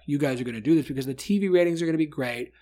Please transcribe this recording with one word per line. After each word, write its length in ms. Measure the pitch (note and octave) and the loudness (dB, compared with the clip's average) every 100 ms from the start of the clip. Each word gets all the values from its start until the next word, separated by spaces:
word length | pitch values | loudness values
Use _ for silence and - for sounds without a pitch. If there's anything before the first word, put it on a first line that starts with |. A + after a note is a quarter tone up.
| - | -4
You 120 | C#3+ | -2
guys 240 | C#3+ B2 | 0 -2
are 20 | |
gonna 160 | B2 A2+ | -4 -4
do 160 | C#3+ E3 | 2 2
this 120 | C3+ | 2
because 180 | C3+ C3 | -4 -6
the 80 | |
T 260 | C3 - G3+ | -6 -2 0
V 80 | G3 | 4
ratings 340 | F3+ E3+ E3 | 4 4 2
are 40 | E3 | 0
gonna 120 | D#3+ | 0
be 80 | D#3 | -2
great. 460 | D3 B2 A#2+ B2 _ | -2 -4 -6 -10 _